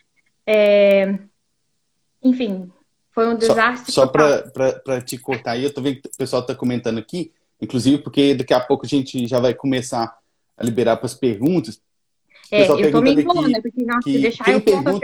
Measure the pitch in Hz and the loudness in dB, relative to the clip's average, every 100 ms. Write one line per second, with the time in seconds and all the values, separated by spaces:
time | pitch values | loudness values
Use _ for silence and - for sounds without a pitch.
0 | _ _ _ _ - 214 208 208 202 196 | _ _ _ _ 0 2 4 4 4 4
1 | 196 196 - _ _ _ _ _ _ _ | 2 -4 -8 _ _ _ _ _ _ _
2 | _ _ 262 254 233 190 180 _ _ _ | _ _ 0 0 -2 -6 -10 _ _ _
3 | _ - 226 233 226 220 226 247 - - | _ -2 0 0 2 2 2 -2 -4 2
4 | 131 147 151 139 - - 131 127 - 127 | 2 4 2 2 -4 -2 -2 -2 -6 -8
5 | 120 123 - 123 - 120 135 135 135 131 | -8 -12 -8 -8 -6 -4 -4 -4 -6 -6
6 | - - 131 127 123 120 123 120 117 113 | -10 -10 -4 -4 -4 -4 -4 -4 -4 -6
7 | - 180 160 _ _ - - 127 120 143 | -8 -10 -10 _ _ -14 -6 -2 2 0
8 | - 131 139 131 131 127 - 139 123 143 | 0 0 2 2 0 0 0 -4 -2 -4
9 | 131 131 120 127 123 113 139 131 120 123 | -2 -6 -4 0 0 -2 -2 -4 -4 -6
10 | 113 - _ _ _ - 117 113 113 113 | -6 -10 _ _ _ -8 -6 0 0 0
11 | 120 - 127 101 135 180 123 - _ _ | -4 -4 -2 0 0 0 -4 -12 _ _
12 | _ _ _ _ - 208 196 - 214 226 | _ _ _ _ -2 2 4 4 4 4
13 | 262 294 339 349 302 220 233 247 233 240 | 4 2 2 2 0 -2 -4 -6 -4 -2
14 | 262 277 233 226 226 - - 185 - 196 | -2 0 0 0 0 2 2 2 2 0